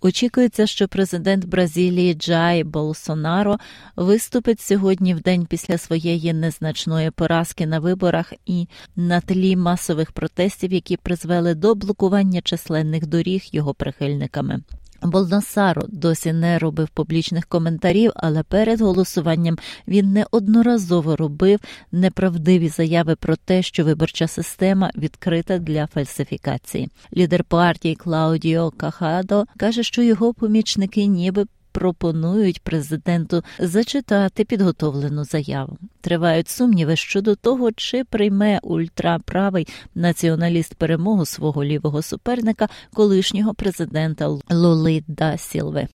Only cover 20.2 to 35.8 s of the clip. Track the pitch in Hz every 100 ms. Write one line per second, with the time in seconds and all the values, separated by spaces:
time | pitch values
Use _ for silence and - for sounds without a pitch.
20.2 | 208 226 202 220 233 240 180 175 160 147
21.2 | 156 147 190 208 - - - 175 185 -
22.2 | 190 170 156 185 165 151 160 170 160 160
23.2 | - 160 - 185 180 - 156 156 160 -
24.2 | 160 - 170 - 190 196 190 - 151 -
25.2 | - 165 170 185 170 151 151 - 139 -
26.2 | - 143 - 131 - - - _ - -
27.2 | 180 175 175 170 175 165 170 160 - 160
28.2 | 160 160 156 160 165 - 147 - 165 170
29.2 | 185 202 208 - 202 233 233 - 240 220
30.2 | 226 233 220 214 220 - 196 208 202 190
31.2 | 180 190 208 _ _ - 180 170 175 160
32.2 | 165 196 202 170 - 165 151 156 165 170
33.2 | 156 175 - - 180 180 233 285 262 202
34.2 | 196 - 214 220 190 160 151 143 143 147
35.2 | 147 160 139 139 135 143